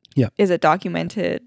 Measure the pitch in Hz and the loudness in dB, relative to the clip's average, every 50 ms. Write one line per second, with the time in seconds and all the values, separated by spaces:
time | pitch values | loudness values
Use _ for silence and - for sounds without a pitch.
0 | _ _ - 139 123 101 _ - 202 185 175 160 - 156 160 196 - 190 170 170 | _ _ 0 0 0 0 _ 0 0 2 2 2 2 2 2 2 -2 -6 -6 -6
1 | 165 175 - 214 175 - - - _ | -6 -6 -6 -4 -4 -4 -4 -6 _